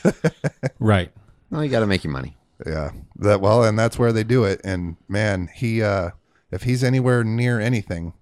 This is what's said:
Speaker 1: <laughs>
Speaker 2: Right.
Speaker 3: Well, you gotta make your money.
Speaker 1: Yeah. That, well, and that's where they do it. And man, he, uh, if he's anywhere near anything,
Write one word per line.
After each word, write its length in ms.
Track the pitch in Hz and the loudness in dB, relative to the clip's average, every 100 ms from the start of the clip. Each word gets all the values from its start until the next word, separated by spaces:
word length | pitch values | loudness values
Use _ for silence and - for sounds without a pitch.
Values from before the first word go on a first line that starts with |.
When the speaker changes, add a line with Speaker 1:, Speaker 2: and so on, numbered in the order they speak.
Speaker 1:
<laughs> 760 | 185 - - - - - 131 - | 0 0 -2 -4 -6 -6 -8 -2
Speaker 2:
Right. 320 | 107 98 80 - - _ _ | 2 2 0 -10 -20 _ _
Speaker 3:
Well, 140 | 156 | -6
you 60 | 151 | -2
gotta 180 | 120 107 | 0 2
make 160 | 92 | 2
your 100 | 82 | 0
money. 240 | 67 65 - _ - - | -6 -8 -14 _ -14 -8
Speaker 1:
Yeah. 260 | 78 73 - - - | -6 -6 -10 -18 -2
That, 240 | 101 101 | 2 2
well, 220 | 98 113 | 4 4
and 140 | 113 107 | 4 2
that's 200 | 113 - | 0 0
where 120 | 120 | 0
they 120 | 110 | 0
do 200 | 110 127 | 0 2
it. 180 | 101 98 | 2 -2
And 340 | 98 92 87 82 - | -4 -6 -6 -10 -6
man, 420 | 98 107 95 90 | -2 0 -2 -6
he, 280 | - 117 113 | -6 -4 0
uh, 300 | 107 98 87 - _ _ _ | 0 -2 -4 -8 _ _ _
if 120 | 92 | -6
he's 200 | 123 123 | -2 0
anywhere 400 | 127 131 127 123 | 2 2 2 2
near 360 | 113 113 123 120 | 2 0 0 0
anything, 540 | 110 120 - 87 85 - | 0 -2 -2 -6 -8 -10